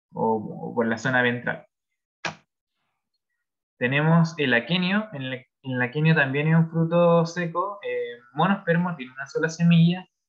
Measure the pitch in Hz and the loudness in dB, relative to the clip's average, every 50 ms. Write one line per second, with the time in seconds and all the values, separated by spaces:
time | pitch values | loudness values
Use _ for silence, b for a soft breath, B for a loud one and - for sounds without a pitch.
0 | _ _ - - 113 113 110 110 107 - - - - 120 120 120 113 113 113 - | _ _ -6 -2 0 0 0 -2 -4 -8 -10 -10 -12 -6 -4 -2 -2 -2 -2 -4
1 | - 131 127 127 123 120 120 120 - - - - - _ _ _ _ _ _ _ | -4 -2 0 0 0 0 -2 -2 -4 -6 -8 -8 -12 _ _ _ _ _ _ _
2 | _ _ _ _ - - - - _ _ _ _ _ _ _ _ _ _ _ _ | _ _ _ _ -10 -10 -10 -12 _ _ _ _ _ _ _ _ _ _ _ _
3 | _ _ _ _ _ _ _ _ _ _ _ _ _ _ _ - 127 123 135 143 | _ _ _ _ _ _ _ _ _ _ _ _ _ _ _ -4 -4 -2 0 0
4 | 151 160 165 170 165 160 - - 143 127 120 117 117 143 175 185 180 180 196 214 | 2 4 4 4 4 2 0 -2 0 2 2 0 0 0 -2 -2 0 0 0 -2
5 | 214 - 143 139 131 131 131 123 - _ _ _ - 131 127 127 123 120 147 151 | -4 -6 -8 -10 -10 -10 -10 -12 -14 _ _ _ -10 -6 -2 -2 -2 -2 0 2
6 | 156 160 160 156 139 131 131 143 147 160 165 165 160 165 - 165 165 165 170 175 | 2 4 4 4 2 0 0 0 2 2 4 4 2 2 0 -2 0 2 2 4
7 | 175 170 170 170 165 165 - 180 175 165 165 175 185 196 202 - - 123 123 123 | 4 4 4 4 2 0 -4 -6 -6 -4 -4 -4 -6 -6 -8 -10 -8 -6 -6 -6
8 | 120 120 120 - - _ - 147 170 190 202 - - 170 170 170 180 180 170 139 | -6 -8 -10 -14 -20 _ -4 -2 0 0 0 -2 0 0 0 0 0 -2 -6 -8
9 | 127 127 - - 139 139 - 156 156 160 160 - 170 170 170 165 165 170 180 185 | -12 -14 -14 -16 -16 -8 -6 -4 -4 -4 -2 2 4 6 6 6 6 4 2 -2
10 | - _ _ _ _ | -6 _ _ _ _